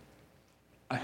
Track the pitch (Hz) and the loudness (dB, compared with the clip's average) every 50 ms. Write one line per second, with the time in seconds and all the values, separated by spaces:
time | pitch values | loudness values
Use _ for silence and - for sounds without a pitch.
0 | - - - - - - - - - - - - - - - - - - 127 - | -20 -20 -20 -20 -20 -20 -20 -20 -20 -20 -20 -20 -20 -20 -20 -16 -4 -2 0 0